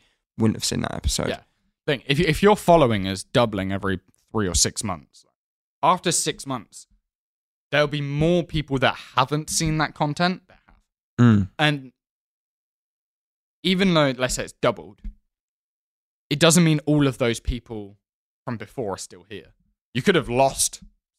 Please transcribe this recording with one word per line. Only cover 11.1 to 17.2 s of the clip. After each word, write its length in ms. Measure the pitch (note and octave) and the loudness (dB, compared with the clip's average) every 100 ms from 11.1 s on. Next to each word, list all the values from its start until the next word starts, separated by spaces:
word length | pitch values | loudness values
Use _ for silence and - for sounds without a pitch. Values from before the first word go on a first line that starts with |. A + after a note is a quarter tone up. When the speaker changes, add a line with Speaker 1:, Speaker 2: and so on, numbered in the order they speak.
| - | 4
Speaker 1:
Mm. 300 | A#2+ G#2 F#2+ - | 6 6 2 0
Speaker 2:
And 320 | D3+ C#3+ C3 _ _ _ _ _ _ _ _ _ _ _ _ _ _ _ _ _ | 0 0 -8 _ _ _ _ _ _ _ _ _ _ _ _ _ _ _ _ _
even 300 | F3 F#3 F#3+ | -2 2 2
though, 200 | D#3+ C#3 B2 | 4 2 0
let's 180 | B2+ - | -2 -2
say 80 | |
it's 100 | F#2 | -8
doubled, 480 | - B2+ F2+ E2 G#2 - - _ _ _ _ _ _ _ _ _ _ _ | -2 -2 -2 -10 -16 -16 -16 _ _ _ _ _ _ _ _ _ _ _
it 100 | D3 | 2
doesn't 240 | E3 F3 | 4 4
mean 160 | E3 D3+ - | 4 2 0
all 220 | D3+ C#3 | 2 2
of 100 | |
those 220 | B2 | 0